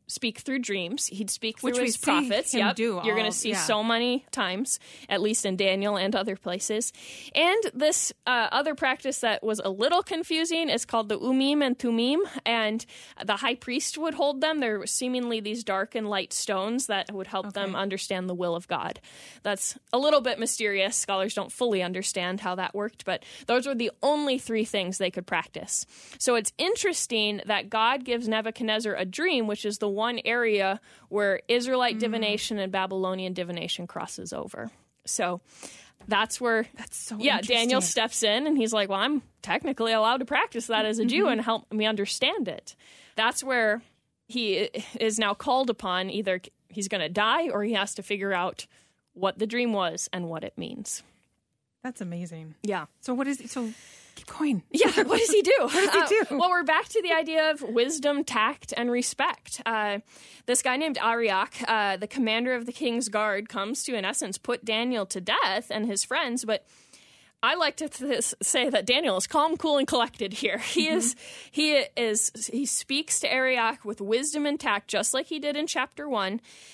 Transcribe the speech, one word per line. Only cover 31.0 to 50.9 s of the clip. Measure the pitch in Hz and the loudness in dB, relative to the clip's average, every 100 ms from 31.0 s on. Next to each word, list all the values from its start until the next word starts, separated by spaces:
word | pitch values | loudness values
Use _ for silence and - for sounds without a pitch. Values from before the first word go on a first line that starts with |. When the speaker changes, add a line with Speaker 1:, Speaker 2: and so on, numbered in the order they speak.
| - | -6
Speaker 1:
where | 202 202 190 - | 0 2 0 2
Israelite | 240 247 254 247 226 | 0 2 2 2 0
Speaker 2:
Mm. | |
Speaker 1:
divination | 226 226 214 208 - 214 | -2 0 0 -2 -2 -4
and | 190 | -2
Babylonian | 190 190 190 185 185 185 | -2 -2 -2 -2 -2 -4
divination | 180 175 175 170 - 175 | -4 -6 -6 -6 -6 -8
crosses | - 175 - 170 | -8 -10 -10 -10
over. | - - - 226 - _ _ - | -10 -10 -10 -14 -14 _ _ -6
So | - 180 180 - - - - - _ - | -2 -2 -4 -8 -20 -18 -18 -20 _ 0
that's | 202 220 - | 2 2 0
where, | 247 226 226 | 2 2 0
Speaker 2:
That's | - - - | -6 -14 -12
so | - 214 | -10 0
Speaker 1:
yeah, | 262 220 | 2 2
Daniel | 214 240 233 262 | 2 2 4 4
Speaker 2:
interesting. | 170 | 2
Speaker 1:
steps | - 226 - | 2 0 2
in | 214 214 302 | 2 2 2
and | 285 | 2
he's | 226 | 2
like, | 220 196 | 2 2
"Well, | 196 | 2
I'm | 233 247 - _ | 2 0 -4 _
technically | - 180 170 - 226 | -2 -2 0 -2 2
allowed | 226 220 254 | 4 4 2
to | |
practice | 247 285 427 - 233 | 0 0 0 -2 -2
that | 220 | 0
as | 214 226 | 2 2
a | |
Jew | 233 294 | 2 4
Speaker 2:
Mm-hmm. | 392 | 2
Speaker 1:
and | 240 | 2
help | 226 226 - | 0 -2 -2
me | 214 214 | 0 0
understand | 214 202 - 262 403 208 | 0 -2 0 0 0 -4
it." | - - - - - - | -6 -12 -20 -20 -20 -10
That's | - 226 - | 0 0 0
where | 262 254 220 214 - _ _ _ - | 0 2 2 0 -4 _ _ _ -8
he | 247 220 185 | -2 0 0
i-, | 202 - - - | 0 -4 -8 -2
is | 220 214 | -2 0
now | 214 | 0
called | 202 - 262 254 | 0 0 2 2
upon. | 226 196 180 190 | -2 -2 -2 -2
Either | 202 196 185 - _ _ | -2 -2 -2 -4 _ _
he's | - 196 | -8 -4
gonna | 196 156 | -2 -2
die | 180 214 285 330 | 0 2 2 2
or | 202 | 0
he | 208 | 0
has | 214 202 | 0 -2
to | - | -4
figure | 190 202 196 | -6 -2 0
out | 185 175 - - _ _ _ _ | 0 0 -4 -12 _ _ _ _
what | - 190 - | -4 -2 0
the | 214 | -2
dream | 233 240 | 0 0
was | 208 175 160 - | 0 0 -4 -6
and | 185 170 | -6 -6
what | 160 | -6
it | - - | -8 -10
means. | 82 - - | -10 -10 -10